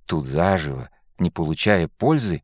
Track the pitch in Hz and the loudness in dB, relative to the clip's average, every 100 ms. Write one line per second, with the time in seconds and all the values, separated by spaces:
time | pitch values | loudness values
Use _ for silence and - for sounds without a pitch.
0 | - 80 67 73 90 95 73 65 60 _ | -6 -6 -2 0 2 2 -2 -8 -12 _
1 | _ - 87 - 78 78 107 98 80 - | _ -2 -2 0 -4 0 2 2 0 -2
2 | 123 156 98 76 | 0 2 0 -4